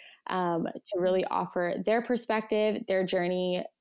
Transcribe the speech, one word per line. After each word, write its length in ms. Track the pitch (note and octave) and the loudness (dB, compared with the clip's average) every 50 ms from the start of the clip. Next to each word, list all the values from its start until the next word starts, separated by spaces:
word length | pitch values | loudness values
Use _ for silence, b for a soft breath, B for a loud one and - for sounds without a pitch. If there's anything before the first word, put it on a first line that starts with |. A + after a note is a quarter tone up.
| B B B B B | B B B B B
um, 380 | - - F#3 F3+ F3 E3+ E3 - - - | -4 -2 0 0 0 0 0 -2 -4 -6
to 260 | - - - G3+ F3 | -8 -10 -6 -2 0
really 240 | F3+ F#3 F#3 F#3 - | 2 2 2 2 2
offer 480 | - - F3+ F3+ F3 - F#3 F3 F3 - - F3+ | 0 0 -2 -2 -2 -2 -2 0 0 -2 -2 0
their 180 | G#3 A3 A#3 | 0 0 2
perspective, 840 | A#3 - B3 A#3 - - A3 A3 A3 - A3 G#3+ G#3+ G#3+ G#3 - - | 2 0 -2 -2 0 0 -2 -2 0 0 2 2 2 2 0 0 -2
their 180 | - F#3+ F#3+ F#3+ | 0 0 0 2
journey 600 | F3+ F#3+ F#3 F3 F3+ F3+ F3+ F3+ F3+ F3+ F3+ - - _ _ | 2 0 0 0 2 0 0 0 0 0 -2 -4 -6 _ _